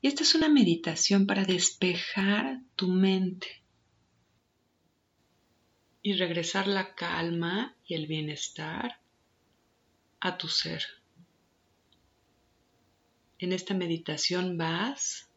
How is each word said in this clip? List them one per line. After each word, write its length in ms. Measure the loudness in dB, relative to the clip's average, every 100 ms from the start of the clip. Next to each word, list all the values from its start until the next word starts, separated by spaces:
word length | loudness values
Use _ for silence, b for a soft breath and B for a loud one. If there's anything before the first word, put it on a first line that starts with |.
y 80 | 2
esta 140 | 2
es 120 | 4 4
una 140 | 6
meditación 760 | 8 6 4 0 0 2 4 4
para 200 | 2 2
despejar 1120 | 2 0 0 0 0 -4 0 2 2 0 -6 -10 -4
tu 140 | 0
mente 720 | 4 4 4 0 -4 -12 -16 _ _ _ _ _ _ _ _ _ _ _ _ _ _ _ _ _ _ _ _ _ _ _ _
y 100 | -2
regresar 560 | 0 0 -2 -2 -2 0
la 260 | -2 -4
calma 800 | -6 -4 -2 -2 -2 -2 -2 -6 _ -8
y 80 |
el 120 | -6 -4
bienestar 920 | -4 -6 -8 -10 -10 -10 -6 -8 -10 _ _ _ _ _ _ _ _ _ _ _ _
a 180 | -6 -6
tu 120 | -2
ser. 340 | -2 -2 -6 -10 -12 _ _ -20 _ _ _ _ _ _ _ _ _ _ _ _ _ _ _ _ _ _ _ _ _
En 140 | -4
esta 200 | -4 -2
meditación 840 | -2 -2 -4 -4 -4 -2 0 -2 -2
vas 720 | -2 -2 -4 -4 -8 -8 -16